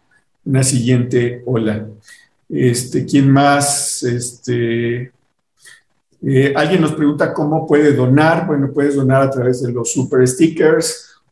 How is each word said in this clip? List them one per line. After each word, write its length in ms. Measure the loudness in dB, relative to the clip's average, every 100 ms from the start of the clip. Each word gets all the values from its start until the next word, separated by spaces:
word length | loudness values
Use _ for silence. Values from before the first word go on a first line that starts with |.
| _ _ _ _
una 200 | -4 -2
siguiente 800 | 0 0 0 0 0 0 -2 -4 -6
ola. 420 | -4 -2 -4 -8 -18 _ -20 _ _ -10
Este, 560 | -2 0 -2 -4 -6 0
¿quién 240 | 2 4
más? 720 | 4 4 2 0 -4 -6 -6
Este, 1120 | -4 -4 -6 -10 -6 -4 -2 -2 -4 -6 -10 _ _ _ _ _ -20 -20 _ _ _ _ -2
eh, 280 | 2 2 2
alguien 260 | 0 2
nos 120 | 0
pregunta 400 | 0 0 0 -2
cómo 320 | -2 -2 -2 2
puede 280 | 2 4
donar. 520 | 2 2 4 4 2 0
Bueno, 240 | -2 -2
puedes 220 | -2 0 0
donar 260 | 2 2
a 80 | 2
través 320 | 0 -2 -2
de 80 | -4
los 200 | -6 -6
super 340 | -4 -2 2 2
stickers 880 | 2 0 2 2 2 0 -8 -16 _ _